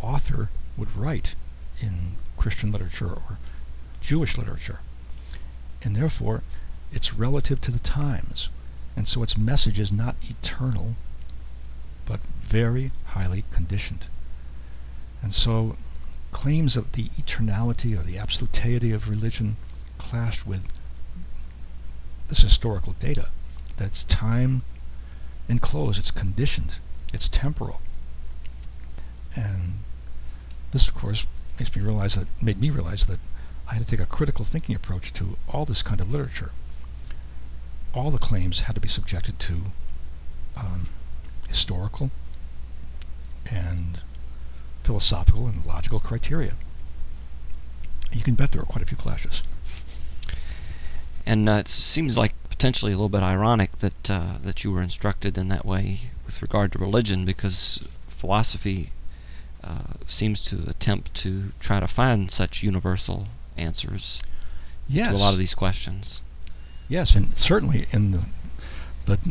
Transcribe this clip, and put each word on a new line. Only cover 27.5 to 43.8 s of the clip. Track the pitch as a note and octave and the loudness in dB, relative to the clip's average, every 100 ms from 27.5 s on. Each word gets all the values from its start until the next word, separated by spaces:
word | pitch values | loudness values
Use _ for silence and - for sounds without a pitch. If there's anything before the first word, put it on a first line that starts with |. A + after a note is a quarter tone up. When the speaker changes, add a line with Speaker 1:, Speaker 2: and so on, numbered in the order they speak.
| D#3 A2 - - - - - - - - - - - - - - - - | -2 -2 -4 -2 -4 -6 -6 -6 -6 -8 -8 -10 -10 -8 -8 -10 -10 -8
Speaker 1:
And | - G#2+ F#2+ F2 G2 - - - - - - - - - | -6 -4 -4 -4 -6 -8 -8 -6 -6 -6 -8 -10 -10 -2
this, | C#3 - | 6 6
of | |
course, | - - G#2+ - - - - | 6 2 0 0 -2 -4 0
makes | A#2 | 2
me | - | 2
realize | G2+ G#2 G2 F#2+ | 2 2 2 2
that, | F#2 - | 0 2
made | A2+ G2 | 2 2
me | C3+ | 2
realize | C#3 E2 G2+ - | 2 0 2 2
that | F2+ - - - - - | 2 -2 -4 -6 -8 -4
I | A2+ | -2
had | A#2 | 0
to | |
take | - | 2
a | - | 2
critical | - C#3+ - | 2 2 2
thinking | A2 D#3+ - G2 | 2 0 0 -2
approach | - F2+ - | -2 -4 -4
to | - F2+ F#2 - | -4 -4 -2 -2
all | C#3 | -2
this | D3 - | 0 0
kind | - G#2+ | 0 2
of | F#2+ | 2
literature. | C#3 C3 - - - - - - - - - - - - - - - - | 0 -2 -4 -6 -6 -6 -6 -8 -8 -8 -8 -8 -8 -6 -8 -8 -6 -2
All | - C#3 | 0 2
the | C#3 | 4
claims | - G#2 F2+ F2 | 6 6 4 2
had | - - | 0 2
to | |
be | - | 2
subjected | - - F2 - - | 2 0 2 0 0
to, | - E2+ F#2 - - - - - - - - - | 0 0 -2 -2 -2 -2 -4 -4 -4 -2 -4 -4
um, | G#2 F#2 F#2 - - - - - - | -2 -2 -2 -4 -4 -4 -4 -4 -2
historical | - - F2+ G2+ - C3+ - - - - - - - - - - - - - - | 0 0 0 -2 -2 -2 -2 -4 -6 -6 -6 -6 -6 -6 -6 -8 -8 -8 -8 -4
and | F#2+ F2 F2 | -2 -2 -2